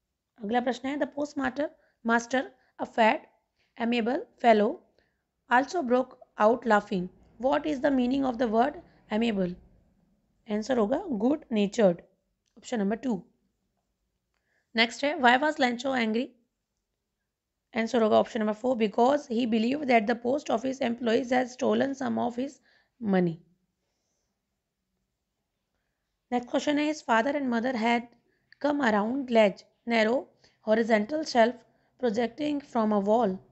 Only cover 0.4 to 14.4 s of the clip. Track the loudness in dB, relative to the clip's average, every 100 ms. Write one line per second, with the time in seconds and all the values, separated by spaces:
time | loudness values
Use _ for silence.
0.4 | -4 -2 -2 -4 -6 -4 -6 -6 -8 -4
1.4 | -6 -4 -8 _ _ _ 0 0 0 -4
2.4 | -4 _ _ -12 -6 2 2 2 -6 _
3.4 | _ _ _ -6 -4 -2 -2 -4 -6 -2
4.4 | 4 4 4 -2 _ _ _ _ _ _
5.4 | 0 0 2 -4 0 0 -2 -10 -12 2
6.4 | 2 2 2 2 2 -6 -6 -12 -20 -4
7.4 | -2 0 -2 -2 0 2 0 0 -2 -2
8.4 | 0 2 0 -2 -18 _ -6 -2 0 0
9.4 | -4 -6 -16 _ _ _ _ _ _ _
10.4 | -6 -6 -2 0 0 -2 -4 -2 0 -2
11.4 | -2 0 0 4 2 2 -8 _ _ _
12.4 | _ -20 -8 -4 -2 -4 -4 -6 -8 _
13.4 | _ _ _ _ _ _ _ _ _ _